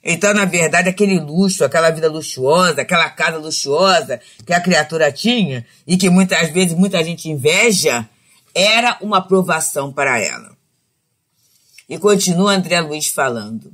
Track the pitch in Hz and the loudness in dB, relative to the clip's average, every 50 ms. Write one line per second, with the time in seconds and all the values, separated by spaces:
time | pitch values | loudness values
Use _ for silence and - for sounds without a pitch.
0 | _ - 170 - - 202 202 208 202 185 165 175 165 156 160 175 180 185 185 - | _ -4 -4 0 0 2 2 2 0 0 0 0 0 2 2 2 0 0 0 2
1 | 208 196 190 175 151 147 151 175 196 196 190 - 151 131 - 165 165 165 160 156 | 2 2 2 0 -2 -2 0 0 0 0 2 0 0 0 2 2 2 2 2 2
2 | 160 160 156 160 151 - - 131 127 135 156 175 185 175 151 139 127 - 180 170 | -2 -2 -2 -2 -10 -10 -8 -2 0 2 4 4 4 2 0 -2 -2 0 0 0
3 | 165 147 - - 160 165 165 160 156 156 151 - - 143 139 160 185 190 185 170 | 0 0 -2 -2 -2 -2 -2 -4 -8 -8 -8 -6 -4 -2 0 2 2 4 4 2
4 | 139 123 127 120 - - - _ - - 175 175 180 185 180 151 151 151 - 160 | 2 -2 -8 -10 -10 -20 -20 _ -6 -2 -2 0 0 2 0 0 0 -2 0 0
5 | 160 147 143 - - 220 247 247 196 147 135 123 120 _ _ _ _ - 175 185 | 0 0 0 -2 -2 -2 0 0 0 -2 -4 -8 -10 _ _ _ _ -2 -2 0
6 | - 175 180 185 190 185 190 160 170 160 147 180 190 175 165 165 190 202 185 175 | 2 4 4 4 4 4 2 0 0 0 0 0 0 0 2 0 0 2 2 -2
7 | 160 165 170 - - 160 156 143 120 147 165 190 220 240 208 180 139 147 123 120 | -2 -2 -6 -10 -8 -8 -8 0 0 2 2 4 2 2 2 2 0 0 -2 -2
8 | 110 - _ _ _ _ _ _ _ _ _ 165 185 208 220 226 233 247 214 - | -4 -8 _ _ _ _ _ _ _ _ _ 0 2 2 2 2 2 0 -2 -4
9 | 180 208 208 185 185 185 185 190 180 156 165 156 - - - 147 139 139 135 143 | -6 -2 -2 -2 0 2 2 2 2 0 -2 -2 -2 -4 -4 -4 -6 -6 -4 -2
10 | 139 139 127 117 98 76 62 60 57 - _ _ _ _ _ _ _ _ _ _ | -2 0 0 -2 -2 -4 -8 -12 -16 -20 _ _ _ _ _ _ _ _ _ _
11 | _ _ _ _ _ _ _ _ _ _ _ _ _ _ _ - _ _ 151 165 | _ _ _ _ _ _ _ _ _ _ _ _ _ _ _ -20 _ _ -12 -2
12 | 170 208 208 190 196 185 170 170 196 202 196 190 180 160 175 175 165 151 151 151 | 0 2 2 2 0 0 0 2 2 2 2 0 0 0 0 -2 -2 -2 -6 -6
13 | 151 - - - 147 123 120 113 104 107 113 110 - - | -6 -6 -2 -2 -2 -2 -2 -4 -8 -8 -10 -12 -12 -14